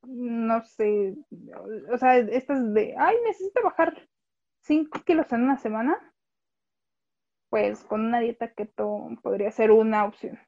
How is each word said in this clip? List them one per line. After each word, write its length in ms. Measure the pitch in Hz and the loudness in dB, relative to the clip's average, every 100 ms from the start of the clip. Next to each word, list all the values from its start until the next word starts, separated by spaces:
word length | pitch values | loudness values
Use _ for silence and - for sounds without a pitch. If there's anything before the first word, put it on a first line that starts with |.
no 580 | 247 247 240 233 226 226 | -14 -10 -6 -4 -2 -4
sé, 520 | 226 - 214 208 196 208 - 170 - - 196 220 - | -6 -4 0 0 -2 -6 -18 -20 -20 -18 -14 -14 -6
o 60 | 240 | 0
sea, 200 | 254 254 | 4 4
estas 560 | 220 240 254 277 233 | 4 -2 -2 -2 2
de, 220 | 208 208 - | 0 0 0
"Ay, 180 | 320 466 466 | 2 2 0
necesito 360 | 370 381 508 | -4 -4 0
bajar 300 | 392 - 330 - _ _ _ _ _ _ | 0 2 0 -2 _ _ _ _ _ _
cinco 360 | _ 302 311 - - | _ 0 0 -6 0
kilos 260 | 320 - | 2 2
en 120 | 233 | 0
una 140 | 254 269 | 0 0
semana", 560 | 226 220 240 381 - _ _ _ _ _ _ _ _ _ _ _ _ _ _ | -2 -4 -2 -2 -6 _ _ _ _ _ _ _ _ _ _ _ _ _ _
pues 340 | 220 208 214 | -2 -2 -4
con 180 | - 214 226 | -6 -4 -2
una 140 | 240 | -2
dieta 340 | 233 233 226 | -2 -4 -10
keto 540 | - 208 - 208 208 - 226 | -10 -12 -6 -6 -6 -10 -10
podría 300 | - 196 202 | -6 -4 -4
ser 200 | - 220 | 0 6
una 340 | 220 220 214 208 | 6 6 0 -2
opción. 340 | - - 269 | -4 -14 -14